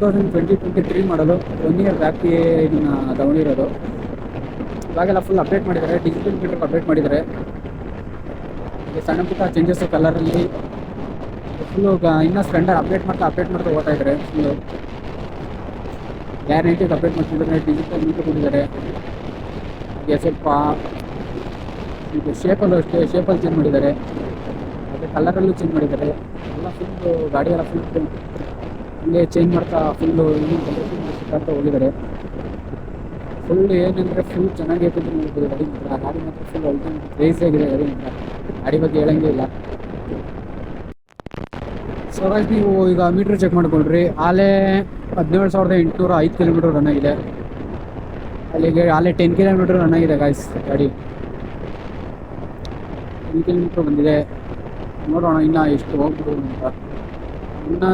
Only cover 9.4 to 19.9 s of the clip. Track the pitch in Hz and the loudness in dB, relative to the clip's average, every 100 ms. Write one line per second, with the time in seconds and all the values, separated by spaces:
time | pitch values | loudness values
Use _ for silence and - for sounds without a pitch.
9.4 | 185 165 170 175 175 156 160 165 165 170 | 0 2 2 2 0 2 2 2 2 2
10.4 | - - - - - - - - - - | 0 -4 -8 -8 -10 -8 -8 -8 -8 -10
11.4 | - - - 190 196 185 170 156 160 196 | -10 -8 -4 2 4 4 4 6 4 4
12.4 | 190 170 180 165 165 190 190 180 165 - | 2 2 4 4 2 0 0 0 0 0
13.4 | 175 175 175 151 151 143 139 143 - 156 | -2 0 2 2 2 2 2 0 -2 0
14.4 | 143 - - - - - - - - - | 0 -2 -6 -10 -10 -10 -8 -8 -8 -8
15.4 | - - - - - - - - - - | -8 -8 -8 -8 -8 -8 -10 -10 -8 -8
16.4 | 165 156 170 170 180 156 165 160 156 156 | 0 2 2 2 2 2 0 0 -2 0
17.4 | 160 160 156 151 160 170 160 160 156 147 | 0 0 0 -2 -2 -2 0 0 0 0
18.4 | 143 143 143 - - - - - - - | 2 2 0 -4 -8 -8 -8 -10 -10 -10
19.4 | - - - - - | -10 -10 -10 -10 -10